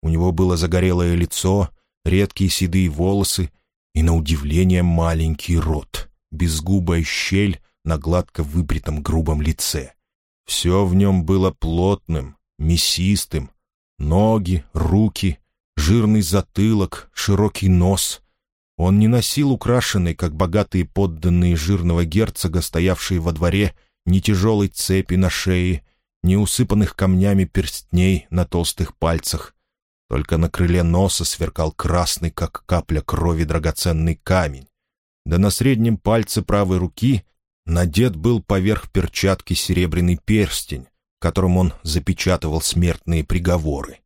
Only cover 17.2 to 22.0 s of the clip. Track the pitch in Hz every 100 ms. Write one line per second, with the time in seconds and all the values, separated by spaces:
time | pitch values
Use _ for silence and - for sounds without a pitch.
17.2 | - 98 104 - 95 90 90 98 - -
18.2 | _ _ _ _ _ - 87 101 110 123
19.2 | 110 - 143 131 - 123 117 104 87 80
20.2 | 87 76 90 87 - 95 87 - 98 80
21.2 | 87 87 87 85 78 101 87 85